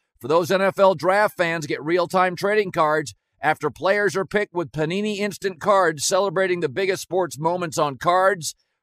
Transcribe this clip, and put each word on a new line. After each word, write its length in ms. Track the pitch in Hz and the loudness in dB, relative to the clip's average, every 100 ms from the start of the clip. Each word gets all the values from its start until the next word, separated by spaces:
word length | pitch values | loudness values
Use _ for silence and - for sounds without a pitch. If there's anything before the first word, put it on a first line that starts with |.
| _ _ | _ _
For 80 | 120 | 0
those 220 | 165 165 | 2 2
N 100 | 185 | 0
F 180 | 196 202 | 0 4
L 160 | 190 | 4
draft 440 | 170 175 202 208 - | 4 2 2 2 0
fans, 280 | 170 165 151 | -2 -2 -6
get 160 | 131 | -6
real-time 540 | 147 180 170 185 185 170 | -2 0 2 2 0 0
trading 360 | 202 214 185 | 0 0 0
cards 420 | 165 156 156 147 - _ _ | 0 2 2 -2 -10 _ _
after 280 | 147 151 151 | -2 0 -2
players 460 | - 175 208 202 185 | -2 0 2 0 -2
are 100 | 175 | -2
picked 260 | 208 208 | -2 -2
with 180 | 175 147 | -4 -6
Panini 460 | 151 156 190 214 196 | -4 -4 -2 -4 -4
Instant 440 | 208 165 190 156 | -6 -4 -8 -4
Cards, 440 | 185 196 170 151 | 2 4 4 0
celebrating 560 | - 185 196 170 190 175 | 0 0 2 0 0 0
the 80 | 151 | -2
biggest 340 | 123 190 185 | -2 -2 -2
sports 360 | - 185 165 127 | -2 -2 -2 -2
moments 400 | 165 180 170 160 | -2 -2 -4 -2
on 180 | 147 127 | -4 -2
cards 580 | 170 185 190 190 143 - _ _ | 0 2 2 0 -6 -12 _ _